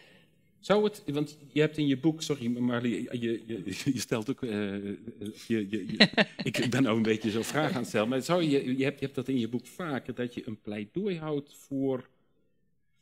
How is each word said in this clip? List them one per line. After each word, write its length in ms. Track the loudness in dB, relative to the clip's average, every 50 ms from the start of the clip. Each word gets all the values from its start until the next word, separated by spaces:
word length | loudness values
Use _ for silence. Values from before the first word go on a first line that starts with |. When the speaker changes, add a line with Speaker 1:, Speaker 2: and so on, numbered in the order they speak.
| -20 -20 -20 -20 _ _ _ _ _ _ _ _
Speaker 1:
Zou 240 | 2 4 4 6 6
het, 180 | 2 0 -4 -8
want 320 | -4 -2 -2 -2 -4 -6 -16 -14 -4 2
je 80 | 4
hebt 180 | 4 4 2 0
in 80 | 0
je 120 | 2 2 4
boek, 240 | 2 2 2 2 -2
sorry 240 | -4 -4 -2 0
Marley, 440 | -2 0 0 0 2 2 2 0 0
je, 520 | 0 0 -4 -4 -4 -2 -2 0 -2 -2 -4
je, 160 | -8 -8 -8 -6 -6 -6 -4 -2 -2 -2
je 60 | -2
stelt 320 | 0 -2 -2 -2 -2 -2
ook, 120 | -4 -4 -4
eh, 80 | -4
je, 460 | -2 -2 -2 -2 -4 -6 -6 -6 -8 -8 -10 -16 -14 -12 -12 -12 -12 -12 -4
je, 200 | -2 -2 0 0 -2
je, 580 | -4 -6 -4 -2 6 6 6 6 6 2 2
Speaker 2:
<laughs> 240 | 2 0 -8 -6 -4
Speaker 1:
ik 160 | -2 0 0 2
ben 120 | 2 4 4
nou 140 | 4 4
een 60 | 4 4
beetje 280 | 4 2 2 2 0
zo 120 | 0 0 -2
vragen 320 | -2 0 0 0 0 0
aan 60 | -2
het 80 | -4 0
stellen, 200 | 2 2 2 2
maar 140 | 2 0 2
zou 200 | 2 2 4 4
je, 340 | 4 4 2 2 2 0 2
je 60 | 0
hebt, 140 | 0 0 -2
je 60 | -6
hebt 120 | -6 -4
dat 120 | -4 -4 0
in 100 | 0 0
je 100 | 0 0
boek 180 | -2 -6 -6
vaker, 480 | -8 -12 -8 -6 -4 -4 -4 -4 -6 -6
dat 200 | -6 -6 -6 -6
je 120 | -8 -10
een 140 | -10 -10 -10
pleidooi 580 | -10 -10 -8 -8 -8 -6 -6 -4 -4 -4 -4 -4
houdt 360 | -4 -4 -4 -4 -6 -8 -16
voor, 540 | -20 -14 -8 -4 -2 0 0 0 -2 -4 -10 _ _ _ _ _ _ _ _ _ _ _ _ _ _ _ _ _ _